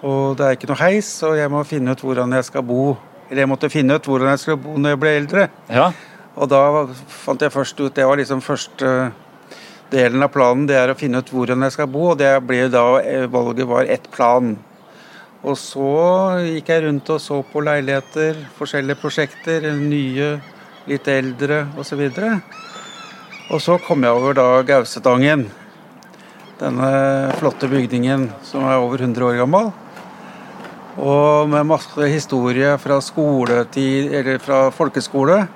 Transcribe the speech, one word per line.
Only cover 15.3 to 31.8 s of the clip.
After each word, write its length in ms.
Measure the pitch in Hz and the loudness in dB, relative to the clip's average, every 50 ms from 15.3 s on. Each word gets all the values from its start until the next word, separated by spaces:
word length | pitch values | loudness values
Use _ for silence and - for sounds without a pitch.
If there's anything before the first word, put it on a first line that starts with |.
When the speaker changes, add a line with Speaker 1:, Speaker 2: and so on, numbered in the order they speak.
| - - - | -20 -10 -6
Speaker 1:
Og 120 | 143 139 | -6 -6
så 840 | - - - - 139 139 139 143 156 165 175 180 185 190 190 185 180 175 165 | -6 -6 -12 -8 -4 -2 0 0 2 2 2 2 2 2 0 -2 -2 -2 -4
gikk 180 | 160 156 - - | -4 -6 -2 0
jeg 160 | 165 165 156 | 0 0 2
rundt 260 | 151 147 139 135 - | 0 -2 -4 -2 -2
og 100 | 160 151 | -4 -4
så 240 | - - 147 139 135 | -4 -4 -6 -6 -6
på 160 | - - 151 147 | -4 -6 -4 -2
leiligheter, 720 | 151 147 147 135 131 139 135 131 - - 156 156 156 160 156 147 131 - - | 0 0 0 0 -2 -2 -2 -4 -6 -4 -2 -2 -2 -2 -6 -10 -18 -12 -12
forskjellige 380 | 151 143 - 147 135 135 143 | -10 -6 -4 -4 -2 -2 -6
prosjekter, 640 | 139 - 151 - - 147 139 - - - 170 165 160 151 151 151 | -4 -6 -6 -2 -2 -4 -4 -6 -12 -6 -4 -4 -2 -2 -2 -4
nye, 640 | 143 143 147 147 147 139 131 127 135 143 147 147 147 139 - - - - - - - - | -2 -2 -2 0 -2 -2 -2 -2 -2 -2 -4 -4 -6 -10 -16 -20 -20 -20 -20 -20 -20 -8
litt 180 | - 143 139 - | -6 -6 -4 -2
eldre 600 | 147 139 135 131 131 127 123 143 139 151 151 147 143 143 | 0 0 0 0 -2 -4 -4 -2 0 0 -2 -2 -4 -8
og 80 | 165 139 | -10 -10
så 120 | - 147 | -8 -4
videre. 440 | 139 143 139 127 175 202 226 226 190 - - - - - - - - - - - - - - - - - - - - - - | -4 -4 -4 -2 -2 -2 -2 -2 -2 -4 -8 -20 -20 -20 -18 -18 -18 -18 -18 -18 -18 -18 -18 -20 -20 -20 -20 -20 -18 -10 -6
Og 100 | - 156 | -6 -4
så 160 | - - 175 175 | 0 2 0 0
kom 240 | - - 175 143 131 | 2 0 0 2 4
jeg 80 | 120 | 4
over 220 | 117 120 127 139 139 | 2 2 2 2 2
da 300 | 143 127 123 127 131 131 | 4 4 6 4 4 4
Gausetangen, 880 | 127 143 135 117 - - 120 - 131 123 123 131 143 156 147 123 101 - - - - - - - - - - - - - - - - - - - - - - | 4 4 2 2 0 -6 0 2 2 4 4 4 4 2 2 0 -4 -8 -18 -20 -20 -20 -20 -20 -20 -20 -20 -20 -20 -20 -20 -20 -20 -20 -20 -20 -20 -12 -6
denne 760 | - 139 123 123 131 135 135 135 135 135 135 135 135 135 135 | -6 -4 -2 0 0 0 2 2 2 2 0 0 0 -2 -2
flotte 320 | - 156 139 - - - 131 | 0 0 -2 -2 0 -4 0
bygningen 640 | 135 139 127 113 123 120 120 135 139 135 135 117 104 - - | 0 0 0 0 0 0 0 0 0 0 -2 -4 -6 -12 -18
som 220 | - - 139 131 | -10 -6 -4 0
er 140 | 131 131 131 | 0 2 2
over 180 | 123 120 127 131 | 0 0 -2 -2
hundre 220 | 127 123 117 117 127 | -2 -2 -2 0 0
år 120 | 123 120 | 0 2
gammel, 360 | 120 123 131 165 196 226 220 185 - - - - - - - - - - - - - - - - - - - - - - - - | 2 0 2 2 2 2 0 -6 -10 -18 -20 -20 -20 -20 -20 -20 -20 -20 -20 -20 -20 -20 -20 -18 -18 -18 -18 -18 -18 -20 -16 -10
og 520 | - 139 139 139 143 147 147 151 151 151 151 | -4 0 2 4 4 4 6 4 4 2 2
med 160 | 147 147 147 | 2 0 2
masse 420 | 151 160 147 | 2 0 0